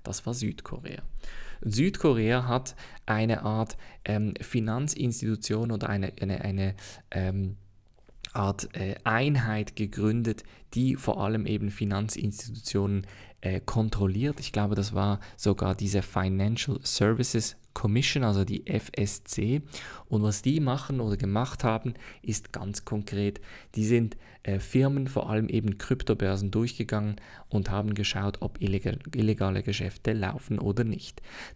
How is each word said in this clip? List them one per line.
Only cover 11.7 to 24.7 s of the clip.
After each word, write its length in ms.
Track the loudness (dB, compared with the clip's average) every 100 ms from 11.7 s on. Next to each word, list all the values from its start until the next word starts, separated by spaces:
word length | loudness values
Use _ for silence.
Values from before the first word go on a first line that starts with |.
Finanzinstitutionen, 1400 | -2 0 0 -2 -2 -4 -4 -8 -8 -2 0 2 0 -2 -12 -20 -6
äh, 200 | -4 -2
kontrolliert. 800 | 0 0 2 2 2 2 0 -2
Ich 140 | -4
glaube, 220 | 0 2
das 200 | 0 0
war 240 | 0 2 0 -4 -2
sogar 380 | 2 2 2
diese 280 | 0 2 0
Financial 760 | 0 0 2 2 2 0 -2 -2
Services 720 | 0 4 4 4 2 0 0 -6 -14
Commission, 480 | -2 2 4 4 2
also 220 | 4 4
die 220 | 2 0 -2
F 240 | -2 -2
S 320 | -2 0 0
C. 380 | -2 0 2 0 -2 -12 -14 -14 0
Und 160 | 2
was 200 | 4 2
die 180 | 2 2
machen 400 | 2 0 -2 -2
oder 160 | 0 0
gemacht 480 | 2 0 0 0
haben, 300 | 0 2 -2 -6 -12 -10
ist 320 | -4 -4 -4
ganz 320 | -8 -6 -6
konkret, 560 | -4 -4 -2 0 0 -2 -10 -16 -8
die 100 | -2
sind, 340 | 4 4 4 -2 -16 -10
äh, 160 | -4 -2
Firmen, 500 | 2